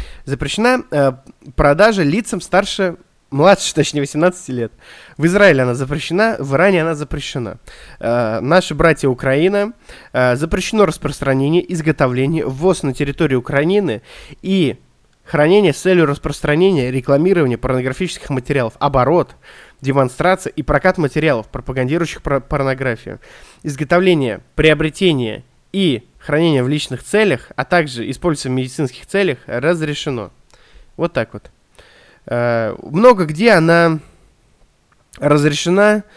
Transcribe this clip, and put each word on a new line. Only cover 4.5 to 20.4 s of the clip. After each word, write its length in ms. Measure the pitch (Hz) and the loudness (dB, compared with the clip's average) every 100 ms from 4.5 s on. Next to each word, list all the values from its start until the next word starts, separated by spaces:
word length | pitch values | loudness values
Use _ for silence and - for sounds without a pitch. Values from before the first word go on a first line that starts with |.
лет. 220 | 127 113 - - - - - | -8 -8 -10 -20 -20 -20 -2
В 100 | 156 | 0
Израиле 360 | 196 202 135 | 6 6 6
она 120 | 127 | 2
запрещена, 640 | 123 135 156 - 175 226 220 | -2 -4 -6 -4 0 0 -2
в 160 | 139 | -2
Иране 280 | 139 202 185 | 2 4 2
она 120 | 160 | 0
запрещена. 640 | 156 147 151 - 139 113 - - - - - | -4 -6 -8 -8 -8 -8 -10 -18 -20 -20 -8
А, 400 | - 120 113 110 | -4 -2 -2 -2
наши 340 | 120 175 180 | 0 0 0
братья 340 | 147 165 151 139 | 0 0 2 -2
Украина. 640 | 120 135 139 180 202 202 - - - - | -2 -2 0 2 0 -2 -6 -20 -20 -6
А, 240 | 127 127 123 | 0 0 0
запрещено 500 | 160 185 180 214 196 | -2 -4 -2 2 2
распространение, 840 | 156 147 - 139 131 139 170 175 | 0 -8 -4 -2 0 2 0 -2
изготовление, 720 | 180 156 147 131 123 135 160 131 | -4 -2 0 0 0 -2 -2 -4
ввоз 360 | 131 180 180 | -2 -2 0
на 120 | 147 | -2
территорию 460 | 127 143 139 170 127 | -4 -6 -2 0 0
Украины 640 | - 139 151 202 185 113 - - - - | 0 -2 2 0 0 -4 -8 -20 -20 -14
и 360 | - 190 143 95 _ _ _ _ | -4 0 0 -2 _ _ _ _
хранение 480 | - 151 151 202 185 | -6 0 4 4 4
с 60 | 139 | 0
целью 280 | 185 185 151 | 2 2 2
распространения, 840 | 143 151 147 - 147 190 175 123 | 0 -6 -6 -2 2 2 2 0
рекламирования 680 | 127 127 143 175 180 139 117 | -4 0 2 2 2 0 -2
порнографических 720 | 127 131 127 131 180 - - | -2 -2 -4 -4 -6 -8 -8
материалов, 440 | 131 123 135 117 - | -8 -4 -2 -4 -4
оборот, 560 | 143 139 127 170 143 - - - - _ | -2 2 2 2 0 -8 -20 -20 -20 _
демонстрация 720 | 131 139 127 - 175 185 | -2 0 0 0 -2 -2